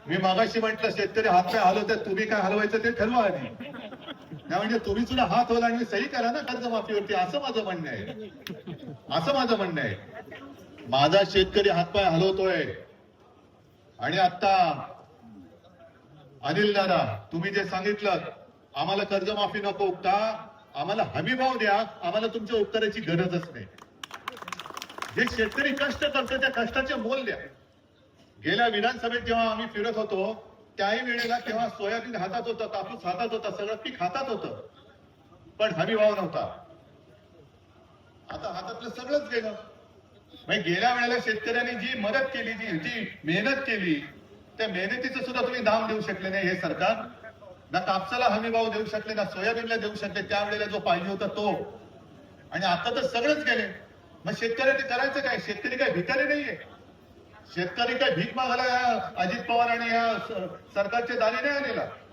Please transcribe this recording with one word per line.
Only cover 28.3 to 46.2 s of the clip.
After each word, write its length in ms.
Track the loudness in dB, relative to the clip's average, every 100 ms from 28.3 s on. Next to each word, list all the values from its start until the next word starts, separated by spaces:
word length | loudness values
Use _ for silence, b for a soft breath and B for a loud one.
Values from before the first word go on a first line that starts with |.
| -6
गेल्या 280 | 0 4 4
विधानसभेत 540 | 4 0 0 -2 -2
जेव्हा 300 | 0 2 2
आम्ही 160 | 0 -4
फिरत 300 | -4 -2 -2
होतो 480 | -2 0 -2 -4 -12 -20 -20 -2
त्याही 220 | 0 0
वेळेला 380 | 0 -2 0 -2
तेव्हा 300 | -2 -2 -2
सोयाबीन 480 | -2 -4 -4 -6 -6
हातात 260 | -4 -4 -4
होतं, 200 | -4 -4
कापूस 380 | -4 -6 -8
हातात 240 | -6 -2 -2
होता, 200 | -2 -4
सगळं 260 | -6 -4 -4
पीक 260 | -6 -4
हातात 260 | -4 -2 -4
होतं, 320 | -4 -6 -10 -14 -20 -20 -20 -20 -20 -20 -20 -20 0
पण 160 | 0
हमी 220 | 2 0 4
भाव 180 | 4
नव्हता. 500 | 4 -2 -2 -4 -8 -18 -20 -20 -20 -20 -20 _ -20 -20 _ _ -20 -20 -20 -20 -20 -14
आता 200 | -10 -8
हातातलं 420 | -8 -8 -10 -10
सगळंच 400 | -10 0 0 2
गेलं. 240 | -2 -2 -8 -14 -20 -20 -20 -20 -20 -20 -20 -2
म्हणजे 240 | 0 2
गेल्या 240 | 4 4
वेळेला 200 | 4 2 0
शेतकऱ्यांनी 520 | 0 -2 0 0 0 -2
जी 220 | -4 -2
मदत 260 | 0 0 0
केली, 180 | -2 -6
जी, 260 | -6 -4 -4
जी 380 | -2 -4 -6 -8
मेहनत 380 | 0 2 2 0 -2
केली, 400 | -2 0 0 -2 -16 -20 -20 -20 -4
त्या 100 | -2
मेहनतीचं 540 | -2 -2 -2 -4 -4
सुद्धा 200 | -4 0
तुम्ही 200 | 0 0
दाम 240 | 2 2 2
देऊ 140 | -2
शकले 280 | -2 -4